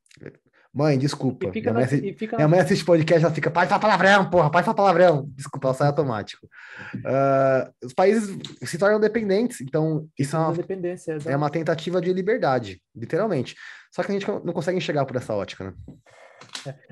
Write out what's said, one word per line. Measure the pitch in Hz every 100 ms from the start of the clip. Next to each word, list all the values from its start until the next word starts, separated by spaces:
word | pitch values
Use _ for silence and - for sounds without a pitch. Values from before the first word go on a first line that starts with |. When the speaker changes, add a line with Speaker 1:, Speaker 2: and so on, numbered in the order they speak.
| _ _ - - _ _ _
Speaker 1:
mãe, | 127 151 131
desculpa. | 147 - 131 - -
Speaker 2:
E |
fica | 220 165
Speaker 1:
Minha |
mãe | 117
Speaker 2:
na, | 127
Speaker 1:
assi-, | 143 202
Speaker 2:
e |
fica | - 220 233
Speaker 1:
minha | 151
Speaker 2:
na |
Speaker 1:
mãe | 180
assiste | 165 196
podcast, | - 165 156 170
ela | 160
fica, | 156 160
"Pai, | 165 180
fala | 196
palavrão, | 208 185 190 202 165
porra, | 175 151
pai, | 175
fala | 220 220
palavrão." | 196 175 180 147 -
Desculpa, | - - 135 131
ela |
sai | 127 147
automático. | 143 139 107 101 - - - - - - -
Ah, | 117 135 139 135 135 131 127 _
os | 127
países | - 190 226 202 120 - -
se | - 165
tornam | 202 214
dependentes, | 214 226 208 196 247 -
então | 135 160 160 151 156 -
isso | 139 160
é |
Speaker 2:
Fica |
na | 160
Speaker 1:
uma, | 170
Speaker 2:
dependência, | 175 190 175 180 -
Speaker 1:
é | 156
Speaker 2:
exato. | 147 143
Speaker 1:
uma | 147
tentativa | 165 165 160 180 180
de | 175
liberdade, | 185 185 254 160 127 104 92 _
literalmente. | - 117 160 220 147 - - - - _
Só | -
que | 180
a |
gente | 196 202
não | 202 170
consegue | 170 165 180
enxergar | 175 147 131
por | 127
essa | -
ótica, | 104 - -
né? | 95 95 - - _ _ - - - - 135
Speaker 2:
É. | - -